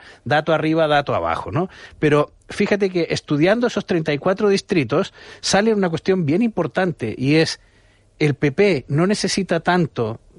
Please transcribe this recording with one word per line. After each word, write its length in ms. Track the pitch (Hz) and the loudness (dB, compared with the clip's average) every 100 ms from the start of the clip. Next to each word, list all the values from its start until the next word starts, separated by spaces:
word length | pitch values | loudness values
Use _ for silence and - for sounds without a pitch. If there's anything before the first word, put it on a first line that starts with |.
| - - - | -12 -16 -2
dato 280 | 147 151 | 0 2
arriba, 340 | 156 156 160 156 | 0 2 0 2
dato 280 | 147 135 107 | 2 0 -2
abajo", 360 | 82 80 85 | -2 -4 -4
¿no? 180 | 147 190 - - - | -4 -4 -8 -20 -2
Pero 340 | 151 147 147 _ _ | 2 2 0 _ _
fíjate 400 | - 202 202 196 | -4 0 0 0
que 180 | 180 160 | -2 -2
estudiando 560 | 151 - 147 175 226 240 | -4 -2 0 2 2 0
esos 200 | - - | -4 -2
treinta 280 | 175 156 | -2 -2
y 40 | 147 | -2
cuatro 320 | 180 196 208 | -2 0 0
distritos 640 | 196 - 156 120 143 196 - - - | 0 0 -2 0 -2 -2 -10 -20 -10
sale 340 | - 196 226 | 0 2 2
una 160 | 208 185 | 2 0
cuestión 360 | 160 - 190 147 | -2 0 0 2
bien 160 | 170 | 0
importante 720 | 240 196 156 - 185 - 113 - | 0 -2 -4 -2 -2 -4 -8 -4
y 180 | 131 156 | 0 2
es, 260 | 160 - _ _ _ _ _ _ | 2 -4 _ _ _ _ _ _
el 160 | 151 135 | -2 0
P 160 | 147 | -2
P 340 | 135 202 151 - | 2 2 2 -2
no 180 | 143 185 | 0 0
necesita 540 | 214 - - 185 170 | 0 -2 -4 -2 -2
tanto, 580 | - 180 151 - 113 113 - | 2 2 0 -2 -6 -6 -16